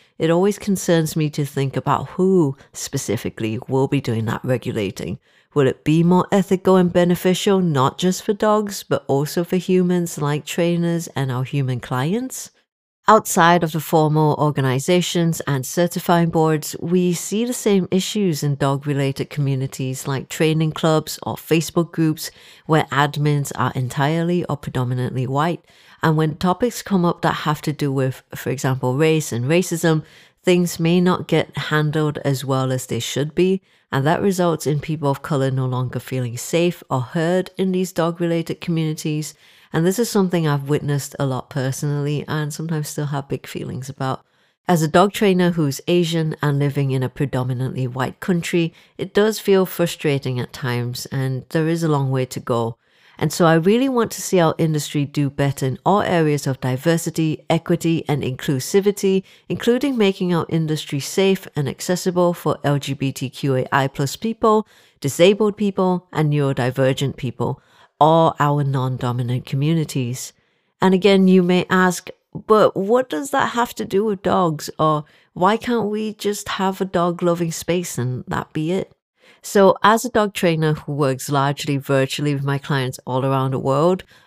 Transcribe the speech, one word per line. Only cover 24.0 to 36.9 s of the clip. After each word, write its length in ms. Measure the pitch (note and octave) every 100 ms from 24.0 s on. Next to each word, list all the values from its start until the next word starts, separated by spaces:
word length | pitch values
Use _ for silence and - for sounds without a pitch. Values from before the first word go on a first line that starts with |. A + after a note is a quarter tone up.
| C#3 E3 E3+ F3 -
or 120 | D3
predominantly 720 | - C3 B2 B2+ B2+ B2+ C3
white. 360 | C#3 E3+ - _ _ - -
And 160 | D#3+ D#3
when 180 | D#3 D3+
topics 460 | F3+ F3+ B3 -
come 240 | - F#3+ E3+
up 160 | -
that 120 | D#3+
have 280 | - D#3+ D3+
to 120 | -
do 180 | D3 C#3+
with, 320 | C3+ C3 - -
for 160 | - -
example, 460 | C3 E3 C3 B2+ C3
race 360 | D#3+ D#3+ -
and 140 | A2+ B2+
racism, 580 | F3 F#3 E3 E3+ D#3 - - - _
things 380 | - F3+ F3 -
may 200 | E3 F3+
not 280 | F3+ - -
get 280 | D#3+ - -
handled 640 | - D3+ D3+ D#3 D3+ D3 C#3
as 180 | B2+
well 280 | C3 C3 C3
as 160 | B2+ -
they 120 | A2+
should 360 | - C3 D3+ F3+
be, 260 | F#3 F#3+ _ _ -
and 160 | C3+ C#3
that 140 | F3
results 440 | G3+ F#3 F3 D#3 C3
in 140 | D3+
people 300 | - D#3 C#3+
of 120 | C3+
color 300 | - C#3+ C3+
no 160 | C3 B2+
longer 320 | B2+ B2+ B2
feeling 360 | - C3 A#2+ A#2+
safe 480 | - E3+ F3 -
or 100 | -